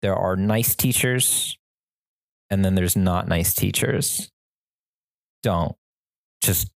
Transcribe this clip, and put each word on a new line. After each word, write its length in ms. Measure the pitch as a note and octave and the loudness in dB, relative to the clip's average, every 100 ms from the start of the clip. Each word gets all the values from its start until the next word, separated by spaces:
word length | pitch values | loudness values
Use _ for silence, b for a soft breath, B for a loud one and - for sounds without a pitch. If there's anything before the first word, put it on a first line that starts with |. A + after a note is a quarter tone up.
There 140 | G2+ F#2+ | 0 0
are 200 | F#2 F#2 | 0 0
nice 400 | G2+ G#2+ A#2 - | 2 0 0 0
teachers, 800 | B2+ B2 B2+ B2+ B2+ - - - _ _ _ _ _ _ _ _ _ | 0 0 0 0 0 -2 -4 -8 _ _ _ _ _ _ _ _ _
and 140 | G2 | 0
then 120 | F#2+ F#2+ | 2 2
there's 200 | F2+ G2+ | 2 2
not 320 | F#2 F2+ - | 2 0 0
nice 260 | E2+ F2+ | 0 0
teachers. 760 | - G2 G2 - - - - - _ _ _ _ _ _ _ _ _ _ _ | 0 -2 0 0 0 -2 -4 -8 _ _ _ _ _ _ _ _ _ _ _
Don't. 340 | A#2 F2 E2 - _ _ _ _ _ _ | -2 0 0 -6 _ _ _ _ _ _
Just 300 | - F2+ G2 _ | 0 0 -2 _